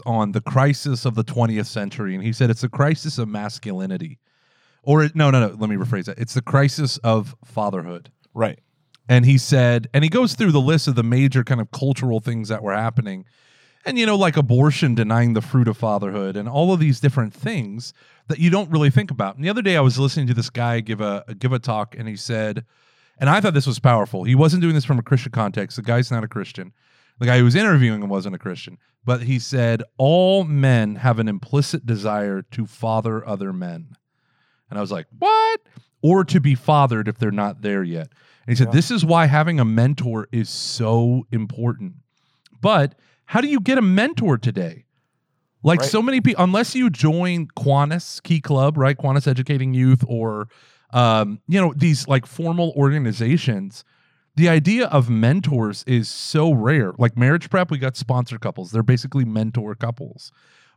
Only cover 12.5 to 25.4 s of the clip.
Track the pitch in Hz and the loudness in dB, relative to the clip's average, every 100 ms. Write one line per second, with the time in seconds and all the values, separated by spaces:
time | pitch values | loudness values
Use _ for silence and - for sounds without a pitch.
12.5 | 110 104 101 113 113 107 92 92 _ _ | -6 -4 -2 -2 -2 -4 -8 -14 _ _
13.5 | _ _ _ - 254 226 202 185 156 131 | _ _ _ -6 0 0 2 2 2 2
14.5 | 120 147 139 131 117 107 113 120 110 107 | 4 4 2 0 0 2 2 2 0 0
15.5 | 131 117 104 113 104 101 101 98 98 107 | 2 2 0 -2 -2 -4 -6 -6 -6 -6
16.5 | 139 175 185 156 127 143 135 110 - - | -2 0 2 2 2 0 0 -4 -6 -8
17.5 | 208 107 107 - - _ _ - 151 170 | -6 -8 -12 -16 -20 _ _ -10 0 2
18.5 | 185 175 160 147 135 202 127 98 110 160 | 2 0 2 4 4 0 -4 -6 -4 -6
19.5 | 214 196 170 131 123 139 156 127 117 113 | -2 0 2 2 2 -2 -2 -2 -2 -4
20.5 | - 120 117 110 107 104 101 - 104 123 | -4 -4 -4 -6 -6 -6 -6 -10 -6 -4
21.5 | 127 117 107 104 - 110 101 - 113 107 | -4 -4 -6 -6 -10 -12 -10 -8 -6 -4
22.5 | 104 107 _ _ _ _ _ 131 180 202 | -8 -12 _ _ _ _ _ 2 2 2
23.5 | 147 135 117 131 117 101 98 90 131 160 | 0 0 0 2 2 0 -4 2 4 4
24.5 | 180 170 156 - 127 110 131 123 117 | 4 2 0 0 -2 2 0 0 -4